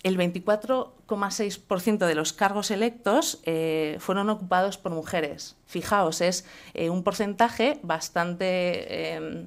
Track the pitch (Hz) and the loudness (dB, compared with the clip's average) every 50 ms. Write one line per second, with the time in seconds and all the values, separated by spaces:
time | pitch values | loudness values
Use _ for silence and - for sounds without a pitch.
0 | - 190 190 180 175 175 175 185 180 208 208 214 208 - 262 254 - - - - | 0 0 2 2 2 0 0 -2 0 0 0 0 2 0 0 0 0 -4 -10 -18
1 | _ - 220 202 202 202 - - 220 202 185 - - - 202 185 185 233 214 208 | _ -6 -2 -2 -2 -2 -2 -2 -4 -4 -4 -8 -4 -4 -4 0 2 2 2 4
2 | 185 175 160 151 156 156 - - 208 196 196 208 196 - 214 190 220 240 226 - | 2 2 2 2 0 -2 0 0 0 2 2 0 -2 -2 0 0 0 0 -2 -2
3 | - 202 208 285 330 - - - - - 165 160 160 160 156 160 156 151 151 175 | 0 2 2 4 2 0 -4 -4 -4 -2 0 0 0 0 0 0 0 -2 -4 -4
4 | - - 185 196 202 214 214 214 196 180 185 180 185 202 196 - - 190 165 160 | -4 -2 -2 0 0 0 -2 -2 -2 0 2 2 2 2 0 -4 -6 -6 -6 -4
5 | 160 - - 175 156 147 160 165 - - - _ _ - - 180 170 - 214 202 | -4 -2 -2 -2 -2 -2 -4 -8 -12 -14 -16 _ _ -10 -8 -8 -2 2 2 4
6 | 185 160 160 - 175 175 180 180 - - - - - - - - 165 165 175 185 | 4 4 2 2 2 2 2 0 -4 -10 -16 -20 -20 -12 -6 -2 -2 0 0 0
7 | 170 202 185 - 214 202 202 185 226 240 233 - 226 269 302 - - 170 160 160 | 0 0 0 0 -2 -2 2 4 2 2 4 2 2 2 2 0 -2 -2 -2 -2
8 | - - - 175 170 175 175 175 190 185 180 185 180 180 175 - - - 98 - | -2 -2 -2 0 0 0 -2 -2 0 0 0 2 2 0 0 -2 -4 -6 -6 -6
9 | 160 160 165 156 156 160 160 165 170 | -4 -4 -6 -6 -8 -8 -8 -10 -10